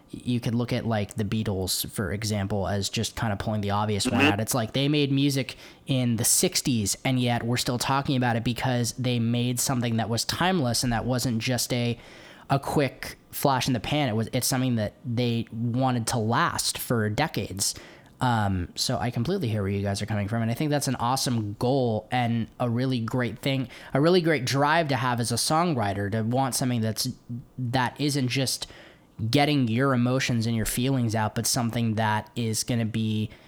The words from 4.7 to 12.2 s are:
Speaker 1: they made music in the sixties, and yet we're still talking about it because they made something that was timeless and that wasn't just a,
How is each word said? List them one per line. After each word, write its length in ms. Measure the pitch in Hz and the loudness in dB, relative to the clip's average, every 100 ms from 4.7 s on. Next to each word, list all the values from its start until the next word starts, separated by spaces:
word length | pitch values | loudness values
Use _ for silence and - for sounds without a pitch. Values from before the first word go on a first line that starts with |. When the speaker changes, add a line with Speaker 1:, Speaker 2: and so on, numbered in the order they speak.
Speaker 1:
they 160 | 135 139 | 0 2
made 240 | 151 143 | 2 2
music 440 | 139 143 135 123 - - - - | 2 2 0 -4 -8 -18 -16 -2
in 300 | 135 120 117 | 0 2 2
the 80 | |
sixties, 720 | 107 - 180 - - 117 101 - | 2 2 2 0 0 0 0 -2
and 160 | 127 127 | 0 0
yet 220 | 123 120 | 2 0
we're 140 | 117 123 | 0 -2
still 220 | - 120 | 0 -2
talking 380 | - 135 139 131 | 0 0 2 2
about 200 | 123 117 | 2 2
it 80 | |
because 480 | 117 117 131 123 120 | 0 -2 0 0 0
they 260 | - 127 120 | 0 0 2
made 400 | 113 120 123 123 | 2 2 0 0
something 380 | - 127 120 113 | 0 0 0 0
that 120 | 104 | 0
was 160 | 117 | -2
timeless 580 | - - 175 185 123 113 | -2 0 2 2 2 0
and 100 | 127 | 0
that 120 | 113 | 0
wasn't 360 | 117 127 131 113 | 0 0 0 -2
just 320 | 127 123 - | 0 -2 0
a, 260 | 123 120 117 - - | 0 0 -2 -8 -20